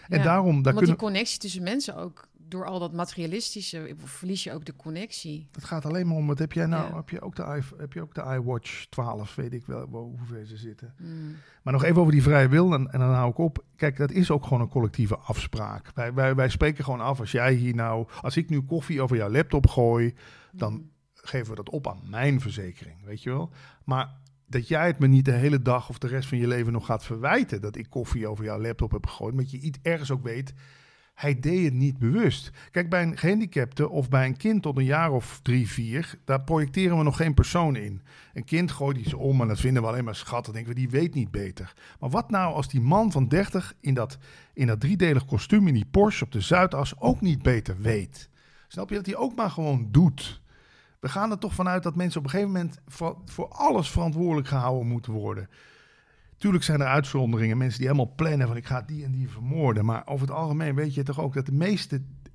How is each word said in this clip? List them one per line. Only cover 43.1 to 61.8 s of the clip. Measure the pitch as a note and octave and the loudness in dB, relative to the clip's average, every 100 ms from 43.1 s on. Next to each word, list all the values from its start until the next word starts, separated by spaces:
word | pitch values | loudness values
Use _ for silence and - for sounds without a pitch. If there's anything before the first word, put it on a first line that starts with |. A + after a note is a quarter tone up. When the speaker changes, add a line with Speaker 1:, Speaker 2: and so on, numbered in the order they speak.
Speaker 1:
van | D3+ B2+ | 2 2
dertig | D#3+ G3 F#3 - - | 4 2 -2 -4 -8
in | - | -2
dat, | C3 A2 - - - - | 0 0 -6 -20 -20 -20
in | - B2+ | -2 0
dat | G#2+ | 2
driedelig | C3+ G3 F3 C#3 | 2 2 4 4
kostuum | - A2 - G#3+ G3 | 2 -2 4 6 6
in | |
die | B2 G2+ | 4 4
Porsche | - G#3 - | 4 4 4
op | - | -4
de | A2+ | -2
Zuidas | F#2+ F3 F#3 C#3 C3+ - | 2 4 4 2 -4 0
ook | A#3 B3 | 2 2
niet | F#3+ C#3+ | 2 2
beter | - A#2+ - F#2+ | 4 2 0 -2
weet? | G#2+ A2 F#2 - - _ _ - _ | 0 0 -2 -12 -20 _ _ -20 _
Snap | - G3 | -10 -6
je, | |
dat | G3+ F#3+ | -4 -4
hij | G3 | -4
ook | B3+ A#3 | -4 -2
maar | G#3+ | -2
gewoon | D#3+ D#3 C3+ A2 | -2 0 0 4
doet? | G#2 F3 - - - - _ _ _ _ _ | 6 6 4 -8 -14 -18 _ _ _ _ _
We | C3 | -6
gaan | F#3 G#3+ | -2 -2
er | G3+ | -2
toch | G#3 | -4
vanuit | - F#3 F3+ | -2 0 0
dat | F3 D#3+ | -2 -2
mensen | F3+ E3 | -2 -2
op | |
een | C3+ | -4
gegeven | F3 G3+ | -2 0
moment | F#3 E3+ - - | 0 -4 -8 -18
voor, | - E3 - | -8 -6 -8
voor | - - - | -14 -10 -10
alles | - - A3+ D3 | 0 2 2 0
verantwoordelijk | - E3+ D#3 F3 D3+ C3+ | 0 0 0 0 0 0
gehouden | C#3 B2 C3 A#2+ | 0 0 0 0
moeten | A#2+ A#2 | -2 -4
worden. | A2 G#2 G2+ F#2+ _ - - _ _ _ _ - - | -6 -4 -6 -10 _ -20 -20 _ _ _ _ -20 -4
Tuurlijk | G3+ F3+ | 2 2
zijn | - D3 | 2 0
er | C3+ | 4
uitzonderingen, | C#3 C#3+ C#3+ B2 A2+ A2+ A2+ | 2 2 0 2 2 2 2
mensen | B2+ A2+ | 0 0
die | B2+ | 2
helemaal | C#3+ A#2+ | 2 2
plannen | - D#3+ D3+ B2 | 0 0 2 0
van, | A#2 | -2
"Ik | B2 | -4
ga | B2+ | -6
die | G#2 D3+ | -6 -8
en | C#3 | -4
die | C3 B2+ | -4 -4
vermoorden." | G#2 A#2+ D#3 C#3+ A2 | -6 -4 0 2 4
Maar | G#2+ A2+ - | 2 0 -4
over | C#3 C#3 | -4 -2
het | D#3 | -2
algemeen | D#3+ D3 D#3 | -2 -2 0
weet | C3+ D3+ | 0 -2
je | C3+ | -2
toch | C#3 C#3 | -4 -2
ook | D3+ | -2
dat | C3+ C3+ | -2 0
de | |
meeste | C#3 F3 G#3 | 0 2 0